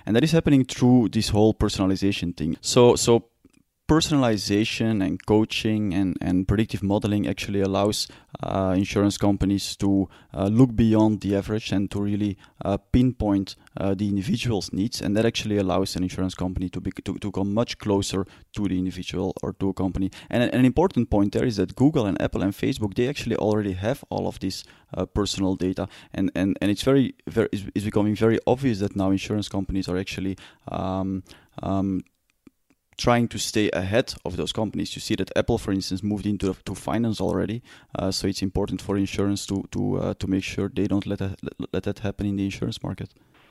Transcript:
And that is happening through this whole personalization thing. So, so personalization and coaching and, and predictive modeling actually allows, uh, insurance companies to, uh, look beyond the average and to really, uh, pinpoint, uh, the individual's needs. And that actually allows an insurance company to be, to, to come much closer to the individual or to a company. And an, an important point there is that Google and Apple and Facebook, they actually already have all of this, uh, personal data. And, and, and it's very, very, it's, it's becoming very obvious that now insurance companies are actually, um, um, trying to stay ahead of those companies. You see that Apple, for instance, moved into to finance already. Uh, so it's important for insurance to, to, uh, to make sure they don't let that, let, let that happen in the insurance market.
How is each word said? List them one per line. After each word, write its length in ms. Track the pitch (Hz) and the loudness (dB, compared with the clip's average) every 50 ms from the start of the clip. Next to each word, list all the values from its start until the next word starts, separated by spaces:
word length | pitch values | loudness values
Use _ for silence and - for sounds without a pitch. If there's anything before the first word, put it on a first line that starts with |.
| - - | -4 0
And 80 | 104 | 2
that 80 | 117 151 | 2 4
is 80 | 160 | 4
happening 340 | 156 165 - - 147 135 127 | 4 2 4 6 6 4 4
through 440 | - - - 131 123 127 127 117 95 | 2 0 2 4 6 6 6 6 4
this 200 | - 113 107 - | 2 0 -2 0
whole 240 | - 101 107 110 104 | 2 4 4 4 4
personalization 840 | - 110 104 - - 98 95 95 92 - 98 98 - - 85 85 | 2 0 -2 0 0 0 0 2 2 0 0 0 0 -4 -6 -4
thing. 220 | - 78 82 80 - | -4 -4 -4 -4 -4
So, 360 | - - - 127 120 120 - | -4 2 6 8 8 8 8
so 320 | - - - 117 117 - _ _ _ _ _ _ _ _ _ _ _ _ - | 6 4 4 4 4 2 _ _ _ _ _ _ _ _ _ _ _ _ 2
personalization 1160 | 156 156 165 - 156 143 131 120 110 101 - - 101 101 110 - - - 117 113 113 104 95 | 4 4 4 4 2 2 4 2 2 0 0 0 2 2 2 0 -2 -2 -2 0 0 0 0
and 200 | 82 82 92 - | -2 -2 -4 0
coaching 680 | - 107 107 110 - - - - 113 107 107 107 104 85 | 4 4 4 4 2 0 -2 -2 0 0 0 0 0 0
and, 240 | 92 98 92 85 - | 0 0 0 -2 -2
and 260 | - - 90 90 95 - | -2 0 0 0 2 2
predictive 340 | 104 104 113 - - 101 | 2 0 0 0 -2 -4
modeling 460 | - 98 98 107 - 104 104 104 101 - | -2 0 0 0 0 0 0 0 0 -2
actually 320 | 98 - - - 101 101 | -4 -4 -6 -4 -2 -2
allows, 480 | 98 98 95 98 101 104 104 - - - - - - _ - - | 0 0 2 2 2 2 0 -2 -4 -8 -10 -18 -20 _ -14 -10
uh, 320 | - - - 98 95 92 92 | -6 -4 -2 0 0 2 2
insurance 420 | 92 101 - - 104 101 101 101 - | 2 0 2 2 2 2 2 2 2
companies 580 | - 101 101 98 - 98 101 98 - - - | 2 0 2 2 2 0 0 0 -2 -4 -6
to, 320 | - 104 101 98 98 95 - - - - _ - | -2 0 2 2 2 2 0 -4 -12 -20 _ -6
uh, 120 | - 95 | -2 0
look 280 | 98 107 113 131 127 113 | 2 6 6 6 6 6
beyond 460 | 107 117 113 107 107 110 110 107 95 | 4 4 4 6 6 6 4 4 2
the 160 | - 95 101 | 0 0 0
average 360 | 98 98 - 107 110 - - | 0 0 -2 -4 -4 -4 -2
and 200 | 95 95 98 95 | -2 -2 -2 -2
to 100 | - 101 | -4 -4
really, 360 | 101 101 101 101 104 104 95 - - - _ _ - | -2 -2 -2 0 0 -2 -2 -6 -10 -20 _ _ -4
uh, 140 | 90 98 101 | -2 -2 -2
pinpoint, 800 | - _ - 123 123 131 117 - 110 104 101 98 98 - - - _ - _ - | -2 _ 4 4 4 4 2 0 0 2 2 2 0 -2 -6 -14 _ -18 _ -4
uh, 160 | - 98 98 | -2 -2 0
the 140 | 90 104 101 | 0 0 0
individual's 640 | 101 98 92 113 202 117 - 120 117 95 85 - | 0 -2 0 -2 -2 -2 0 -2 -2 -2 -2 -4
needs. 300 | - - 98 117 - - | -2 -2 -2 -2 -4 -4
And 160 | - - 101 107 | -2 0 0 2
that 80 | 113 | 2
actually 320 | 117 - - - 110 104 101 | 2 0 -2 -2 0 0 0
allows 400 | 98 92 87 92 98 95 - - | 2 2 2 0 0 -2 -2 -2
an 60 | 90 | -4
insurance 300 | 90 - - 92 92 - | -2 -2 -4 -4 -4 -4
company 360 | - 90 90 92 92 92 90 | -4 -6 -4 -4 -4 -4 -4
to 100 | - 92 | -6 -6
be, 120 | 87 95 - - - | -8 -8 -8 -8 -8
to, 140 | - - - | -8 -8 -6
to 140 | - 104 | -6 -6
come 220 | 95 92 98 101 101 | -4 -2 -2 0 0
much 240 | 110 120 - - - | 0 -2 -2 -4 -6
closer 480 | - 107 101 98 101 - - 95 98 - - - - _ - | -2 0 2 2 2 0 -2 -4 -4 -6 -10 -18 -20 _ -8
to 140 | - 104 95 | -4 -2 -2
the 100 | 90 92 | 0 0
individual 560 | 92 92 90 92 87 - - 90 92 95 - - - | -2 -2 -4 -6 -10 -8 -6 -4 -4 -4 -4 -6 -6
or 100 | - - | -8 -6
to 160 | - 98 98 | -4 -4 -4
a 40 | 95 | -2
company. 380 | - 92 95 87 90 95 98 - - - - | -2 -2 -2 -2 -2 -4 -4 -4 -8 -10 -4
And 140 | - 117 123 | -2 0 0
an, 60 | - | 0
an 140 | - 123 127 | 2 4 4
important 440 | 127 123 - 165 196 - - - - | 4 4 4 2 2 2 0 0 2
point 240 | - 104 101 104 - | 2 2 2 2 2
there 120 | 110 131 | 0 0
is 120 | 131 110 101 | 0 0 0
that 180 | 92 - - | -2 -2 0
Google 300 | - 127 147 160 151 110 | 2 4 4 4 4 2
and 140 | 101 87 - | 0 0 -2
Apple 200 | - - - - | -2 -2 -2 -2
and 120 | 87 95 98 | -2 -2 -2
Facebook, 420 | - - 117 131 - 107 101 92 | -2 -2 -2 -2 -2 -4 -4 -2
they 140 | - 120 127 | 0 -2 0
actually 260 | 147 - - 120 107 | -2 -4 -4 -4 -2
already 380 | - - 107 107 107 104 101 92 | 0 0 2 2 2 0 -2 -2
have 300 | 92 98 110 135 143 - - | -2 -2 -4 -4 -4 -6 -8
all 180 | - 98 95 92 | -6 -4 -4 -4
of 120 | 92 - | -6 -6
this, 240 | - 98 95 - - - - - _ _ - | -6 -6 -6 -8 -12 -16 -20 -20 _ _ -8
uh, 120 | - 92 | -6 -6
personal 500 | - - 107 101 98 - - 98 92 95 | -4 -2 -2 -2 -2 -2 -2 -2 -2 0
data. 340 | - 87 92 95 - 95 92 - - - - - | 0 -2 -2 -2 -2 -6 -8 -10 -16 -20 -10 -4
And, 180 | - 98 92 - | -4 -2 -2 0
and, 220 | - 90 98 90 - | 0 0 0 0 0
and 100 | - 98 | 0 -2
it's 120 | 101 - - | -2 0 2
very, 320 | 131 135 139 127 - - - _ - | 2 4 4 4 2 -2 -6 _ -4
very, 220 | - 113 107 - | 0 0 0 0
it's, 120 | - 101 98 - - | -2 -4 -6 -6 -6
it's 100 | - 101 | -4 -4
becoming 300 | 107 101 107 104 107 107 | -2 0 2 2 2 2
very 240 | 98 110 113 113 - - - | 2 2 2 2 2 2 2
obvious 320 | 123 135 135 135 117 95 | 0 2 2 0 0 0
that 160 | 101 101 - | -2 -2 -2
now 160 | 98 95 95 | 0 0 2
insurance 380 | 95 98 - - 104 107 101 - | 0 0 0 -2 -4 -4 -4 -4
companies 400 | - 98 98 - - 95 92 - | -4 -6 -4 -4 -4 -4 -4 -2
are 80 | 90 92 | -4 -4
actually, 400 | 98 - - - 95 98 95 - - - - _ _ - | -4 -6 -6 -6 -6 -6 -6 -8 -10 -18 -20 _ _ -8
um, 540 | - - 90 95 92 95 95 95 95 95 92 - - - _ _ _ - | -6 -6 -4 -2 -2 -2 -2 -2 -4 -4 -6 -10 -18 -20 _ _ _ -8
um, 420 | - - 95 98 95 98 95 92 - - _ _ _ _ _ _ _ - - _ _ _ _ _ _ _ _ | -6 -2 -2 0 0 0 -2 -2 -4 -8 _ _ _ _ _ _ _ -20 -20 _ _ _ _ _ _ _ _
trying 320 | - - 127 120 120 120 110 | -2 2 2 4 4 2 0
to 120 | - 104 | -2 -4
stay 320 | - - - 110 107 - | -6 -2 0 2 2 2
ahead 420 | - - 95 95 101 120 135 - - - - | 2 0 -2 0 0 0 0 0 -6 -10 -10
of 140 | - 90 92 | -8 -6 -4
those 160 | 78 - - | -4 -4 -2
companies. 420 | - 110 101 - 90 87 - - | -4 -4 -4 -4 -4 -6 -6 -8
You 60 | - | -10
see 140 | - - 110 | -4 -4 -2
that 160 | 101 95 - - | -2 -2 -2 -2
Apple, 220 | - 107 - 120 110 | -2 0 0 0 0
for 140 | - - | 0 -2
instance, 320 | 98 95 92 - 92 92 107 | -2 -2 -2 -4 -4 -4 -2
moved 240 | 104 104 101 95 104 | -2 -2 -2 -2 -2
into 260 | 104 92 - 95 92 | -2 0 -2 -2 -2
to 220 | - _ - 95 | -4 _ -10 -10
finance 440 | - - - 71 107 117 113 107 - | -8 -6 -4 -2 0 0 0 -2 -2
already. 440 | 92 90 87 92 90 90 107 120 - - - - - _ - - | -2 -2 0 0 -2 -2 -4 -8 -10 -14 -20 -20 -18 _ -6 -4
Uh, 140 | - 95 | -2 -2
so 160 | 95 - - 98 | -2 -2 -2 -2
it's 160 | 98 - - | -2 -2 -4
important 400 | 98 - - 101 101 92 92 - | -4 -2 -2 -2 -2 -4 -6 -4
for 120 | - 98 101 | -2 -2 0
insurance 500 | 98 95 - - 101 101 101 98 - - | -2 -2 -2 -2 -2 0 -2 -2 -4 -4
to, 180 | 98 98 - - | -4 -4 -4 -6
to, 260 | - 98 98 101 98 92 | -6 -4 -2 -2 -2 -2
uh, 160 | 90 92 92 - | -2 -4 -4 -4
to 80 | - 95 | -4 -2
make 160 | 95 95 95 | -2 -2 -2
sure 260 | - - - 98 98 | -4 -4 -4 -4 -4
they 160 | - - 95 | -2 -2 -2
don't 220 | 104 95 101 98 104 | 0 0 -2 -2 -4
let 100 | 101 101 | -4 -4
that, 220 | 98 98 92 - | -4 -6 -6 -8
let, 320 | - - - - - - - | -10 -12 -10 -10 -10 -6 -6
let 100 | 92 - | -4 -4
that 160 | 104 101 - | -4 -6 -6
happen 280 | - 101 98 - 101 104 | -6 -6 -4 -4 -4 -2
in 80 | 98 | -2
the 100 | 98 98 | -2 -2
insurance 380 | 98 98 - - 110 113 - - | -2 -4 -4 -6 -6 -6 -6 -8
market. 260 | - 98 - - - - _ _ _ _ _ _ _ | -8 -8 -8 -10 -14 -14 _ _ _ _ _ _ _